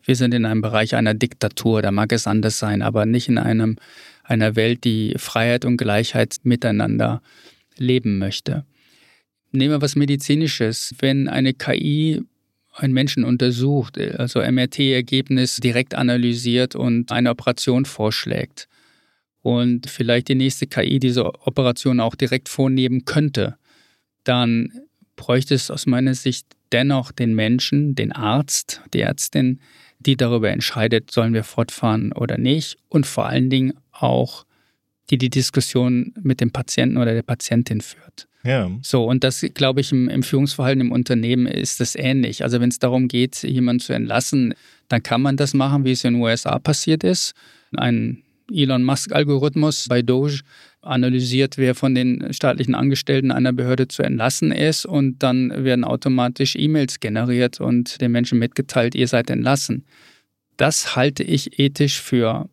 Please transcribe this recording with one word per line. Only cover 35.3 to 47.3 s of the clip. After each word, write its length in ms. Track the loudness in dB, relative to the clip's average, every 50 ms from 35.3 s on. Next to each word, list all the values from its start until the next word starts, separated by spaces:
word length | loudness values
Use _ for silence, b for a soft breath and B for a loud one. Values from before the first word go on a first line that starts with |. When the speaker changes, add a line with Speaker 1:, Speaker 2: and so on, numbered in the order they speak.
| 0 0 -2 2 0 -2 -2 0 0 0 2 2 2 0 -2 -4 -8 -4
Speaker 1:
mit 220 | -2 -2 0 2
dem 80 | 0 -2
Patienten 480 | 0 -2 -6 -4 -2 0 0 2 2
oder 160 | 2 0 0 0
der 80 | -2
Patientin 600 | -2 -4 -6 -6 -2 0 0 0 0 0 -4 -6
führt. 460 | -6 -8 -18 _ _ -20 _ -20 -20 _ _ _ -2
Speaker 2:
Ja. 260 | 0 0 0 0 -2 -6 -8
Speaker 1:
So, 240 | -4 0 0 2 2
und 180 | 2 2 2 2
das, 220 | 0 0 -2 -6 -6 -2
glaube 280 | 0 0 2 2 0
ich, 100 | 0 0
im, 180 | 2 0 2 2
im 120 | 0 -2
Führungsverhalten 600 | 0 0 2 0 0 0 0 -2 0 2 2 2
im 100 | 2 2
Unternehmen 560 | 2 0 0 2 0 0 2 2 2 2 2
ist 320 | 0 -2 -4 -4 -6 -2 -4
das 160 | -4 -4 -4
ähnlich. 480 | -2 -2 0 2 2 0 -2 -2 -4 -2
Also 160 | 0 0 2
wenn's 200 | 0 0 0 0
darum 280 | 0 0 2 2 0
geht, 340 | 0 2 0 0 0 -2 -8 -6
jemanden 360 | -2 0 0 2 2 0 -2
zu 140 | -2 -2 -4
entlassen, 600 | -4 -2 -2 -2 -2 -2 0 0 0 0 0 -2 b b b b b b _
dann 120 | -2 -2
kann 200 | 0 0 0 2
man 160 | 2 0 2
das 160 | 0 0 0 2
machen, 320 | 0 2 2 2 2 2
wie 60 | 2
es 120 | 0 0 0
in 100 | 0 2
den 80 | 2
U 60 | 2
S 180 | 2 0 0 0
A 140 | -2 -2 0
passiert 440 | 0 0 0 0 2 0 0 2 2
ist. 300 | 0 0 0 -2 -6